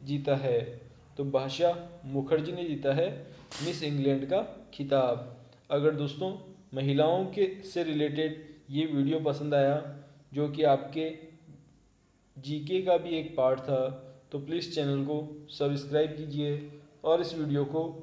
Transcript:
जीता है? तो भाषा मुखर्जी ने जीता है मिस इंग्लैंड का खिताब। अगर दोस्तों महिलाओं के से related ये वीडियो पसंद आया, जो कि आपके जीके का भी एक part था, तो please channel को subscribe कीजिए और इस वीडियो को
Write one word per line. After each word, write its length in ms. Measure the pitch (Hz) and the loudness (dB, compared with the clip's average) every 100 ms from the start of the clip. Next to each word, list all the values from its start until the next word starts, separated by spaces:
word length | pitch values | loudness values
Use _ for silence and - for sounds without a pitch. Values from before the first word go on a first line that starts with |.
जीता 320 | 135 143 139 139 | -4 -4 0 0
है? 240 | 135 117 - - - - - - | 2 0 0 -10 -18 -20 -20 -6
तो 60 | |
भाषा 500 | 139 135 135 135 170 175 170 - 135 | 0 0 0 2 2 2 -6 -14 -6
मुखर्जी 460 | 135 135 160 156 | -4 2 2 0
ने 120 | 180 | -4
जीता 300 | 170 143 139 | -4 -2 0
है 140 | 139 180 - - - - - 151 | 2 2 -2 -12 -20 -16 -6 -4
मिस 180 | 160 | -2
इंग्लैंड 420 | 151 147 135 135 135 | -2 2 2 2 2
का 160 | 190 220 - - | 0 0 -10 -18
खिताब। 600 | - 139 139 127 120 - - - - _ | -10 0 4 4 0 -4 -16 -20 -20 _
अगर 240 | 143 151 147 | 2 2 2
दोस्तों 360 | 147 143 185 190 - - - | -2 -2 -6 -6 -14 -20 -10
महिलाओं 520 | 131 139 139 151 175 190 | -4 0 4 4 4 0
के 220 | 202 190 190 | 0 0 0
से 200 | - 175 | -8 -4
related 600 | 165 151 147 143 156 151 - - - | -2 0 0 0 -2 -4 -14 -20 -8
ये 160 | 139 160 | -2 0
वीडियो 340 | 143 139 160 | 2 2 2
पसंद 340 | 147 143 147 | 0 -2 0
आया, 220 | 143 139 147 - - - - _ | 4 4 2 -2 -14 -18 -20 _
जो 140 | 135 147 | -2 -2
कि 140 | 143 | 2
आपके 460 | 151 135 - 151 160 160 160 - - - - - _ _ _ _ _ - | 4 4 2 -4 -4 -6 -16 -20 -20 -20 -20 -20 _ _ _ _ _ -16
जीके 440 | 135 151 143 185 | -8 -6 -2 0
का 160 | 185 175 | 4 4
भी 120 | 175 | 4
एक 260 | 160 156 - | -2 -2 2
part 220 | 131 131 | 2 2
था, 240 | 139 135 131 135 - - _ | 0 0 0 -4 -14 -20 _
तो 80 | 143 | -10
please 340 | 139 170 170 - | -4 -4 -2 -2
channel 280 | 143 139 135 | 0 0 0
को 420 | 151 151 - - | -2 -4 -10 -16
subscribe 680 | - 143 143 139 147 156 151 | -2 0 0 0 2 2 0
कीजिए 540 | 156 143 147 147 - - - - | -6 -4 -2 -2 -6 -16 -20 -6
और 180 | 156 170 | 2 2
इस 160 | 175 165 | 2 -2
वीडियो 280 | 147 143 143 | 0 0 0
को 180 | 156 160 - | 0 -2 -6